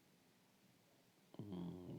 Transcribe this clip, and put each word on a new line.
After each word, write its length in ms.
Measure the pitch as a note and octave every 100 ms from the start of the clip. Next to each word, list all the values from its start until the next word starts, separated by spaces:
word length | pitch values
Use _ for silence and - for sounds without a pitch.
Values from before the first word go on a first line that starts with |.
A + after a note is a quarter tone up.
| - - - - - - - - - - - - - -
М, 320 | G#2 F2+ F2 F2+ F2+